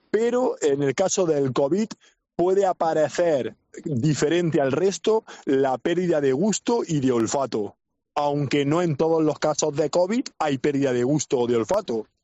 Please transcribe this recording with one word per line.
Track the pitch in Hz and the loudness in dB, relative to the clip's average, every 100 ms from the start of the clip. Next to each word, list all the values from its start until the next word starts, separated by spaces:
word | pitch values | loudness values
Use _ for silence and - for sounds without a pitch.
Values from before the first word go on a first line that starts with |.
| _ | _
pero | 208 233 247 254 - | -2 0 0 -2 0
en | 151 139 | 0 2
el | 143 | 0
caso | 131 190 - 175 | 0 0 0 0
del | 147 135 | 0 0
covid | 127 139 180 220 - _ _ _ - | 0 0 0 -2 -8 _ _ _ -2
puede | 175 190 | 0 2
aparecer | 202 170 165 156 147 - 175 143 113 - _ - | 2 0 0 2 0 0 0 0 -2 -10 _ -14
diferente | 170 127 147 143 147 170 170 156 | -6 -2 0 0 0 2 0 0
al | 135 | 0
resto | 139 190 190 - 220 - - - | 0 -2 0 0 0 -2 -8 -2
la | 135 135 127 | 0 0 0
pérdida | 170 170 180 156 | -2 0 0 2
de | 143 | 2
gusto | 131 208 185 - 240 - | 2 0 -2 -2 -2 0
y | 151 | 0
de | 131 | 2
olfato, | 120 110 143 131 117 101 - _ _ _ | 2 0 -2 -2 -4 -6 -12 _ _ _
aunque | - 147 147 143 147 | -4 -2 -2 0 0
no | 139 165 | 2 0
en | 175 | 0
todos | 139 160 165 | 0 2 2
los | 156 - | 0 0
casos | 151 147 156 | -2 0 -2
de | 143 147 | -2 0
covid | 175 185 240 - - | 0 0 -2 -6 -4
hay | 156 135 | -4 -2
pérdida | 151 139 135 | -2 0 0
de | 123 | 0
gusto | 123 151 - 135 | 0 -2 0 0
o | 120 | 0
de | 117 | 0
olfato, | 110 202 190 113 - _ | 0 -2 -2 -6 -8 _